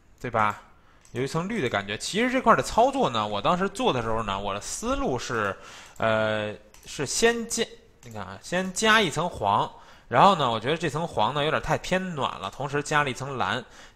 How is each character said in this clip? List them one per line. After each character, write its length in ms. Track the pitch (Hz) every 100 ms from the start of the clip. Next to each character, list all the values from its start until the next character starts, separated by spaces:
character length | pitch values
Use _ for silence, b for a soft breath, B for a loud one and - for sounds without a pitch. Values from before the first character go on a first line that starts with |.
| _ -
对 80 | 127
吧？ 340 | 110 107 104 - - b b b
有 100 | 117
一 40 | 135
层 220 | 160 185
绿 140 | 226
的 60 | 120
感 180 | 101 98
觉。 100 | 107
其 240 | - 190
实 100 | 247
这 100 | 254
块 120 | 233
儿 40 | 165
的 60 |
操 280 | 127 - 254
作 180 | 269 175
呢， 180 | 113 107
我 140 | 101
当 160 | 131 175
时 120 | 196
做 240 | - 240
的 100 | 127
时 60 | 113
候 140 | 113
呢， 160 | 107 98
我 140 | 101
的 80 | 101
思 360 | - - 120 139
路 220 | 269 123
是， 380 | - 117 101 95 B B B B
呃， 580 | 113 110 107 107 107 104 - -
是 220 | - - 131
先 420 | - 226 233 226
加， 160 | 226 - - - -
你 100 | 120
看 80 | 107
啊， 160 | 92 95
先 280 | - 175 185
加 260 | 185 220 220
一 80 | 180
层 220 | 143 175
黄， 400 | - 101 110 - - B B B
然 140 | 120
后 120 | 185
呢， 160 | 180 127
我 100 | 110
觉 80 | 123
得 80 | 165
这 140 | 170
层 180 | 147 170
黄 240 | - 107
呢 100 | 147
有 80 | 147
点 120 | 127
太 160 | 151 143
偏 360 | - 185 185
暖 240 | 151 120 -
了， 120 | 95
同 180 | - 139
时 140 | 143
加 200 | 143 151
了 60 | 143
一 60 |
层 240 | 117 131 131
蓝， 260 | 95 120 - B B